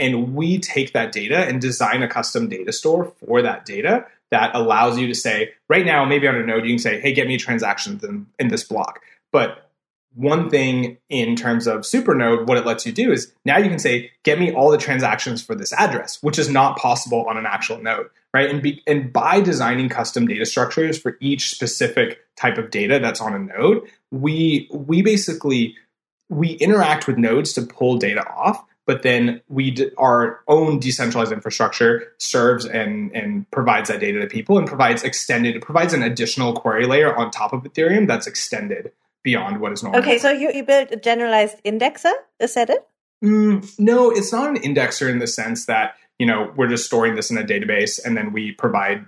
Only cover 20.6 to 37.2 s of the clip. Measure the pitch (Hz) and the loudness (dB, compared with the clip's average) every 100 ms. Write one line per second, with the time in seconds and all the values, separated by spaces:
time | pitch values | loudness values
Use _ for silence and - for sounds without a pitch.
20.6 | 123 - 160 160 - - 135 143 - - | 0 0 0 -2 -6 -4 -4 -2 -4 -4
21.6 | 127 - 120 135 117 - _ - 123 110 | -6 -2 -2 0 -2 -4 _ -4 -2 -2
22.6 | 110 104 104 135 110 - 110 98 98 - | -6 -4 0 2 0 -4 -6 -6 -8 0
23.6 | 156 233 - _ _ 131 147 156 160 143 | 2 2 -2 _ _ -4 -2 2 2 2
24.6 | - 147 139 165 220 208 - - 143 127 | -2 -10 0 2 4 2 -2 -4 -2 0
25.6 | 117 - _ _ _ _ _ 151 170 - | -2 -4 _ _ _ _ _ -2 -2 0
26.6 | 165 208 160 151 - 123 117 123 151 - | 2 4 4 0 -2 0 2 2 0 -6
27.6 | 120 - 127 120 101 104 - - 175 214 | -8 -2 0 2 0 -2 -6 -2 -2 -2
28.6 | - _ - 127 127 120 120 120 _ 135 | -10 _ -4 0 2 2 0 -2 _ -2
29.6 | 135 123 131 - 131 120 113 - - 156 | -2 -2 -4 2 4 4 2 -2 2 4
30.6 | 156 139 127 123 120 120 110 107 107 - | 4 0 -2 -2 -2 0 -2 -4 -6 -2
31.6 | 110 - 117 117 - _ - 127 120 113 | -2 4 2 2 -2 _ -2 2 4 2
32.6 | - 113 104 107 104 110 104 101 98 - | -2 -4 -4 -4 -6 -6 -4 -6 -4 -2
33.6 | 120 110 110 104 104 104 104 113 110 196 | 2 0 0 -4 -2 -4 -4 -6 0 2
34.6 | 151 135 123 117 131 - - 120 120 113 | 2 2 2 2 -2 -6 -2 0 0 -2
35.6 | - 160 170 156 117 120 113 135 123 117 | -2 0 2 0 -2 -2 -4 -2 -2 -2
36.6 | 113 110 123 139 151 120 | -2 0 2 4 4 2